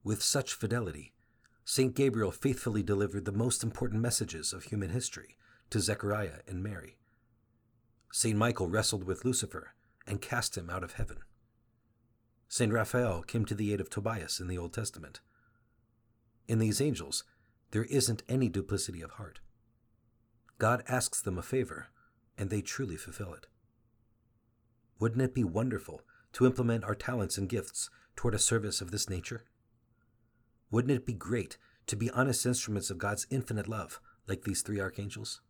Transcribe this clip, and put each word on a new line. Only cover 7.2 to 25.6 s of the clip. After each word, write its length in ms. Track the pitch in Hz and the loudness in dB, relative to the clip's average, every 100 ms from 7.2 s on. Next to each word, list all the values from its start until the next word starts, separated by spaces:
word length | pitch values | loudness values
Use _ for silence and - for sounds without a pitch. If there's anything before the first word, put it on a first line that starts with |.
| _ _ _ _ _ _ _ _ _ | _ _ _ _ _ _ _ _ _
Saint 260 | - 117 104 | 0 2 4
Michael 300 | 117 117 90 | 4 2 2
wrestled 340 | 104 107 104 | 2 2 0
with 220 | 92 92 | -2 0
Lucifer 500 | 123 123 - - - - _ _ - | 0 0 -2 -8 -14 -20 _ _ -6
and 160 | 101 | -6
cast 340 | - 120 113 - | -2 -2 -2 -4
him 140 | 85 | -6
out 140 | 90 | -6
of 80 | 87 | -6
heaven. 320 | - - - - _ _ _ _ _ _ _ _ _ _ _ _ | -4 -4 -4 -14 _ _ _ _ _ _ _ _ _ _ _ _
Saint 220 | - 117 | 0 2
Raphael 520 | 113 104 127 120 85 | 4 2 2 2 0
came 240 | - 117 110 | 0 0 0
to 80 | |
the 180 | 101 104 | 2 0
aid 80 | 101 | 0
of 80 | 92 | -2
Tobias 500 | - 104 113 78 - | -2 -2 -4 -4 -6
in 80 | 90 | -4
the 120 | 90 | -4
Old 160 | 85 | -4
Testament. 480 | - 107 - 80 - _ _ _ _ _ _ _ _ _ _ _ _ - | -4 -6 -8 -16 -18 _ _ _ _ _ _ _ _ _ _ _ _ 0
In 120 | 113 | 2
these 240 | 113 104 | 4 4
angels, 420 | 143 - 73 - - _ _ _ _ | 2 0 -4 -6 -6 _ _ _ _
there 140 | 107 | -2
isn't 380 | 113 139 120 110 - | 2 2 4 0 0
any 220 | 127 120 | 2 2
duplicity 500 | 98 95 101 - 87 | 0 0 -2 -2 -6
of 120 | 82 | -12
heart. 280 | - 85 - - _ _ _ _ _ _ _ _ _ _ _ | -12 -14 -14 -20 _ _ _ _ _ _ _ _ _ _ _
God 260 | 110 120 - | 4 4 2
asks 360 | 127 - - | 0 2 0
them 160 | - 90 | -2 -4
a 40 | |
favor, 460 | - 131 117 73 - _ _ _ _ - | 0 0 0 -6 -14 _ _ _ _ -6
and 140 | 98 | -2
they 100 | 107 | -2
truly 380 | 95 - 127 80 | -2 -4 -4 -6
fulfill 340 | - - 95 | -10 -8 -10
it. 140 | 78 - _ _ _ _ _ _ _ _ _ _ _ _ _ _ _ | -10 -18 _ _ _ _ _ _ _ _ _ _ _ _ _ _ _
Wouldn't 240 | 113 113 | 0 4
it 100 | 127 | 2
be 120 | 131 | 2
wonderful 580 | 101 85 | 2 2